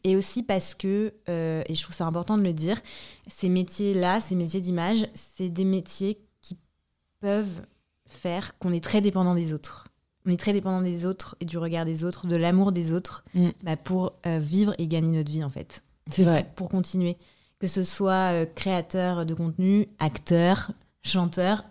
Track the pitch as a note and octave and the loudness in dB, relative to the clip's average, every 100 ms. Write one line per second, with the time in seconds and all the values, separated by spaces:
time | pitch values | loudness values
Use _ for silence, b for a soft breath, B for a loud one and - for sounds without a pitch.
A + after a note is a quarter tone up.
0 | F#3+ F#3+ G3 B3 A3+ F#3+ - - F#3+ G3+ | 2 2 2 -2 0 0 -2 -4 -2 0
1 | G#3+ G#3+ - E3+ D#3+ D#3+ - D#3+ - F3 | -2 -6 -6 -4 -2 -2 -4 -6 -6 -4
2 | E3 E3 F3 G#3+ F#3+ D#3+ D#3+ A3 - B | -2 -2 0 2 2 0 -2 -2 -6 B
3 | B B B - F#3 F3+ F3+ - G3+ F#3+ | B B B -4 0 2 0 -2 0 2
4 | F3+ G3+ A3+ F#3 E3+ F#3 F3+ F3 F3 A3+ | 2 0 0 -2 -2 -2 -2 0 2 0
5 | G#3+ - - - F#3 E3+ F#3+ F#3+ F#3 - | 0 -6 -14 -6 -4 0 2 0 -2 -4
6 | G3 G#3+ _ _ - F3+ _ _ _ _ | -2 -4 _ _ -16 -16 _ _ _ _
7 | _ _ G3+ G3+ G#3 E3+ - _ _ _ | _ _ -2 0 -2 -6 -14 _ _ _
8 | _ - F3+ F3 - - F3+ F3 - G#3+ | _ -8 -4 -4 -6 -4 -2 -2 2 2
9 | G3+ F#3+ F3+ F3 E3 D#3 - - - _ | 4 4 2 2 0 -4 -8 -16 -20 _
10 | _ _ F#3 F3 - G3+ F#3+ F#3 F#3 F3 | _ _ -2 0 2 0 0 0 0 -2
11 | F3 F#3 - - E3+ E3 E3 E3 E3 D#3+ | -4 -6 -10 -10 -8 -4 -4 -2 -2 -2
12 | E3+ F3 F3+ E3+ E3+ F#3 G3 F3+ D#3+ E3+ | -4 -4 -2 2 4 4 4 2 0 -2
13 | - - - F3+ F3 - F3 D#3+ - F#3 | -4 -12 -4 2 2 2 -4 -4 -2 0
14 | F#3 - F3 D#3+ D3+ F3+ G#3 - E3 E3 | 0 -4 -2 -2 0 2 2 0 0 0
15 | D#3+ D#3+ D3 D#3 D3 C3+ - - - _ | 2 0 0 -4 -4 -8 -12 -16 -20 _
16 | - E3+ F3 D#3+ - - F3+ F#3+ F3+ F#3 | -4 4 6 4 0 -6 -4 -2 -2 0
17 | F3 F3 b b b b F#3 F#3+ F3+ - | -2 -2 b b b b -4 -2 -2 0
18 | G3 F#3+ F#3 E3+ E3 - F#3+ F3+ E3 F#3 | 2 4 4 2 0 -2 -2 -2 -2 -2
19 | F3+ F3 E3 E3 E3 D#3+ F#3 G3+ G#3 - | 0 0 -2 -2 -2 0 4 4 2 0
20 | D#3 - - E3+ E3+ F#3+ - - _ _ | -2 -2 2 4 6 2 0 -10 _ _
21 | - G3 F3 F3 F3+ G#3 - | -2 0 0 2 0 0 -4